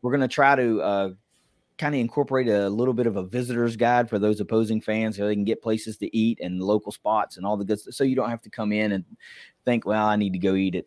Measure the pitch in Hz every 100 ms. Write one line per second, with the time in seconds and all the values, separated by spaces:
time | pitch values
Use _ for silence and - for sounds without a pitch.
0 | 123 139 127 - 139 139 120 110 98 101
1 | 98 92 _ _ _ _ _ - 151 143
2 | 117 - 143 131 123 104 101 104 123 120
3 | 117 98 92 120 123 120 120 113 117 123
4 | 120 107 104 107 98 113 110 110 - 110
5 | 110 101 104 104 101 110 113 110 113 107
6 | 101 113 110 113 90 90 95 107 - -
7 | 104 107 90 - 98 104 101 107 - -
8 | 135 131 117 117 - - 107 107 107 98
9 | 90 - - - - _ - 120 98 107
10 | 107 104 101 92 95 95 95 90